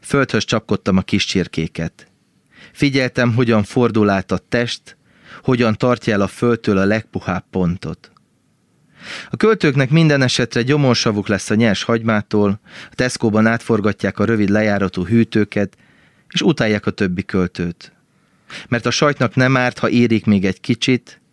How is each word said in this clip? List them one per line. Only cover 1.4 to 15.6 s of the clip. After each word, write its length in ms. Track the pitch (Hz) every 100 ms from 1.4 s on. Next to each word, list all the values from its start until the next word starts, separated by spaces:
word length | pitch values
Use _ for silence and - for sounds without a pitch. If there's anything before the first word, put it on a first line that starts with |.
| 85 - 82 - 82 _ - _ _ _ _ _ -
Figyeltem, 600 | - 143 135 127 - 120
hogyan 280 | 113 120 110
fordul 480 | 101 - 120 110 104
át 220 | 98 95
a 60 | 92
test, 580 | _ 123 120 - - - _ _ - -
hogyan 340 | - 127 120 107
tartja 360 | 127 120 -
el 80 | 104
a 60 | 98
földtől 520 | - 120 113 - 98
a 60 |
legpuhább 600 | 98 110 - 98 - 90 -
pontot. 640 | 92 87 90 82 82 - _ _ _ _ _ _ _ _ _ - - -
A 60 | -
költőknek 540 | 214 220 160 139 131
minden 320 | 156 160 143
esetre 400 | 127 - 120 -
gyomorsavuk 680 | 117 147 135 117 123 104 101
lesz 220 | 98 -
a 40 |
nyers 280 | 110 117 95
hagymától, 800 | - 117 113 107 104 107 104 101 _ - -
a 40 |
Tesco-ban 520 | - 127 - 113 104 110
átforgatják 720 | 117 - 110 104 98 98 -
a 60 |
rövid 240 | 104 113 101
lejáratú 580 | 104 107 101 95 92 90
hűtőket, 720 | 117 110 110 104 -